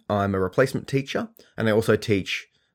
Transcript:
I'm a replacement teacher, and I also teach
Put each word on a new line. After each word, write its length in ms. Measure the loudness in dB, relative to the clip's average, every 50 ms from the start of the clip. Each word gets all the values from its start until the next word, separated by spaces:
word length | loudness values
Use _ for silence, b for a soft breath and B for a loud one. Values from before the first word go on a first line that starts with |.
| _ -2
I'm 280 | -2 0 0 0 0
a 40 | 0
replacement 460 | -2 0 2 2 0 2 0 -6 -6
teacher, 440 | -4 -4 -4 -4 -4 -6 -6 -6 -8 _ b b b b
and 120 | b 0 2
I 40 |
also 240 | 2 4 4 4 2
teach 500 | 2 2 2 0 0 0 -4 -8 -8 -10 -12 _ _ _ _